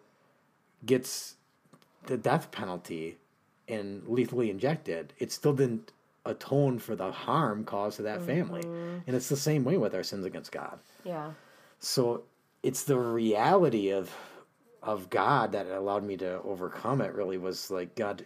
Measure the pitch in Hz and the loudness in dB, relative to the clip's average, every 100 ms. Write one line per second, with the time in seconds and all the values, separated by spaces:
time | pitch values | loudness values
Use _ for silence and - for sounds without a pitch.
0 | _ _ _ _ _ _ _ _ 113 127 | _ _ _ _ _ _ _ _ 2 2
1 | - - - - _ _ _ - _ _ | 2 -8 -10 -16 _ _ _ -20 _ _
2 | - 123 120 156 - - 101 90 - 85 | -4 0 2 2 0 -8 -6 -6 -6 -6
3 | 80 - _ _ _ _ - 113 101 101 | -6 -10 _ _ _ _ -8 -6 -6 -8
4 | - 120 117 123 113 95 131 165 - 82 | 0 2 2 2 0 2 0 0 -2 -6
5 | 76 - 117 - 151 139 131 113 - - | -6 -6 -6 0 2 4 4 0 -6 -20
6 | _ _ 120 107 - 139 139 120 - 98 | _ _ -6 -6 0 4 4 2 -2 -4
7 | 92 - - 147 135 104 107 101 104 104 | -4 -4 0 2 2 0 -2 -2 -2 -2
8 | 107 107 175 156 - 170 170 170 170 175 | -4 -4 0 0 0 -4 -6 -8 -8 -8
9 | 170 127 - 139 151 151 127 180 104 92 | -2 -2 0 0 2 2 4 2 2 0
10 | 87 101 95 82 - - 71 - - - | -4 -4 -6 -6 -8 -8 -8 -12 -18 -14
11 | 185 165 151 156 - - - _ - - | -8 -6 -8 -12 -20 -20 -20 _ -2 2
12 | 120 117 - _ _ _ 139 131 - 131 | 2 0 -6 _ _ _ -2 0 2 2
13 | 120 117 113 104 131 190 160 113 98 98 | 2 2 4 4 6 6 6 4 2 0
14 | 87 - - - - _ _ - 107 104 | -2 -8 -16 -20 -20 _ _ -10 -4 -4
15 | 92 104 104 139 110 104 90 95 98 101 | 0 2 4 4 4 0 -2 -2 0 0
16 | 104 95 92 90 104 92 90 - 110 135 | 0 -2 -4 -4 -4 -4 -6 -4 0 0
17 | 98 90 95 92 92 85 - 95 90 - | 0 0 -2 -2 -4 -4 -4 -4 -4 -4
18 | 104 95 | -4 -4